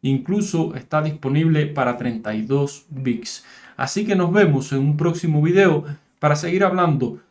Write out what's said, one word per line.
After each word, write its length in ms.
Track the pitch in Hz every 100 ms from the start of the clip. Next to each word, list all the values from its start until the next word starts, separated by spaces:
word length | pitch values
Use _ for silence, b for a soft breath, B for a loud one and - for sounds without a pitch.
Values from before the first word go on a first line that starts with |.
Incluso 720 | 135 135 - 202 - 165 160
está 300 | 131 - 156
disponible 640 | 156 147 135 147 160 151 147
para 280 | 143 123 120
treinta 380 | 123 113 107
y 80 | 107
dos 460 | 110 139 143 - _
bits. 560 | 135 131 120 120 - B B B -
Así 260 | 135 -
que 120 | 208 190
nos 180 | 175
vemos 380 | 202 185 139 -
en 60 | 135
un 180 | 143 147
próximo 460 | 170 165 165 151
video 420 | 156 185 196 151 147 147 B _
para 180 | 151 147
seguir 280 | 170 185
hablando 560 | 196 185 170 139 120 - _